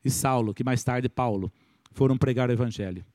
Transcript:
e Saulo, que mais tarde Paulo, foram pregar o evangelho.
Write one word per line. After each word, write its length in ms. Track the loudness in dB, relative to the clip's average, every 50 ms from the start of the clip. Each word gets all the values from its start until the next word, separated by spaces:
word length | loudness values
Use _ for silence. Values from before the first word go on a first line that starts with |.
| _
e 60 | 0
Saulo, 420 | -2 0 0 2 2 2 0 0
que 120 | -2 -2 -2
mais 180 | 0 0 0
tarde 260 | 0 0 -2 0 -2 -2
Paulo, 440 | _ 0 -2 0 0 -2 -4 -6 _ _ _ _ _ _ _ -20
foram 260 | 0 2 2 4 4 2
pregar 320 | 2 0 2 0 0 0
o 20 |
evangelho. 520 | 0 0 -2 -4 -4 -6 -6 -8 -8 -10 -14 _